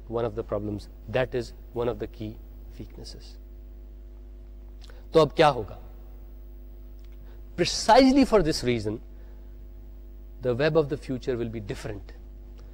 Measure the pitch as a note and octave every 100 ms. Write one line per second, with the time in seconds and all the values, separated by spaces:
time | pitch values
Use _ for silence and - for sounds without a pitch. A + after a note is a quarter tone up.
0 | - A2+ A#2 G#2+ A2 G#2 G#2 G#2 - -
1 | - A#2 B2+ B2+ A#2 - - A#2 A#2+ G#2+
2 | A2+ - G#2+ A2 - - - - G#2+ -
3 | A#2 - - - - - - - - -
4 | - - - - - - - - - -
5 | - E3 D3+ - D3+ B2+ G#2 - - -
6 | - - - - - - - - - -
7 | - - - - - - E3+ - - A3+
8 | C4+ C#4 C4 G#3+ D#3 D#3 B2 A#2+ G#2+ G#2+
9 | - - - - - - - - - -
10 | - - - - B2 A#2+ D#3 D#3+ C#3+ C#3+
11 | - C3 - A#2+ A#2 A2 G2+ C3+ - G#2
12 | - - - - - - -